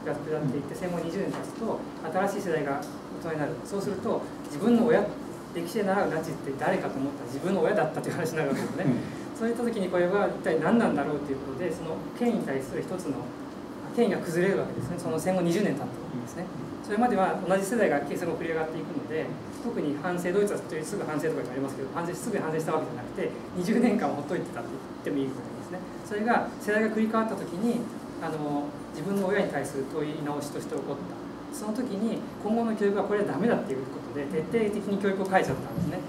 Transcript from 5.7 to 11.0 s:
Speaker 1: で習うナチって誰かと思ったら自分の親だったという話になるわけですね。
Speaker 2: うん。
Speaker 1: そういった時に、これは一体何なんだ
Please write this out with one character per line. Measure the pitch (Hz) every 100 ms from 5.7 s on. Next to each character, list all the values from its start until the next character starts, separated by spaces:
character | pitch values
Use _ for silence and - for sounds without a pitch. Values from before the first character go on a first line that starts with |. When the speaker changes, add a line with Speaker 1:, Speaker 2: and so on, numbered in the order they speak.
| 226
Speaker 1:
で |
習 | 190 196 160
う |
ナ | 160
チ | 156
っ |
て | 139 143 135
誰 | 165 190
か | 139
と | 135
思 | 139
っ |
た | -
ら | 123
自 | 139
分 | 170
の | 196
親 | 165
だ | 208
っ | 160
た | 143
と | 135
い |
う |
話 | - -
に | 156
な |
る | 139
わ | 123
け |
で | 113
す | -
ね。 | 170
Speaker 2:
う |
ん。 | 113 - - - -
Speaker 1:
そ | 226
う |
い |
っ |
た | 233
時 | 233 208
に、 | 185
こ | 180
れ | 175
は | 202 180
一 | -
体 | 185 156
何 | 165 226
な | 190
ん |
だ | 143